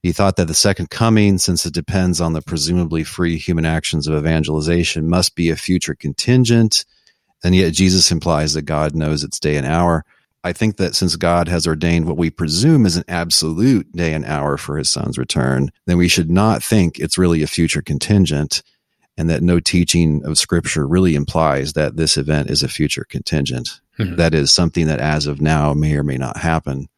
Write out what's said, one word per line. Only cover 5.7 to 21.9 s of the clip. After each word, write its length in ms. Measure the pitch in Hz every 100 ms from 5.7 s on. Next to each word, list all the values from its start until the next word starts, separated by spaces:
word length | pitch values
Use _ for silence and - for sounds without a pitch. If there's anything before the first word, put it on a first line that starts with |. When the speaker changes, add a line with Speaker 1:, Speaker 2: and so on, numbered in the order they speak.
| 92 - 73
Speaker 1:
contingent. 920 | 73 69 - 127 117 117 110 - - _ _ _ _ _
And 120 | 87 92
yet 180 | 90
Jesus 380 | 80 95 92 -
implies 420 | 82 85 78 76
that 100 | 76
God 320 | 73 78 76 78
knows 280 | 76 76
its 160 | 71 -
day 180 | 76 73
and 80 | 67
hour. 400 | 82 87 82 - _ _ _
I 100 | 87
think 240 | 90 107 101
that 180 | 92 -
since 200 | 90 82
God 320 | 85 87 85
has 200 | 87 82
ordained 380 | 80 82 85 82
what 120 | 78
we 120 | 82
presume 560 | - 82 82 143 156 104
is 120 | 85
an 60 | -
absolute 840 | 87 85 - 80 80 123 117 -
day 220 | 85 82
and 120 | 78 73
hour 320 | 76 71 71
for 200 | - 73
his 120 | 67
son's 280 | 69 67 65
return, 540 | 64 - 65 65 69 _ -
then 100 | 87
we 100 | 87
should 220 | - 80
not 340 | 90 110 107
think 360 | - 110 87 -
it's 180 | 76 -
really 240 | 90 82
a 60 | 76
future 340 | - 82 78
contingent, 840 | - 69 - 104 82 73 76 - _ _ _ _ _ -
and 120 | 82
that 140 | 76
no 160 | 87 87
teaching 640 | - 90 85 90 80 76 67
of 120 | 78
Scripture 500 | - 87 - 80 69
really 280 | 90 92 73
implies 580 | 71 80 80 67 71
that 240 | 73 73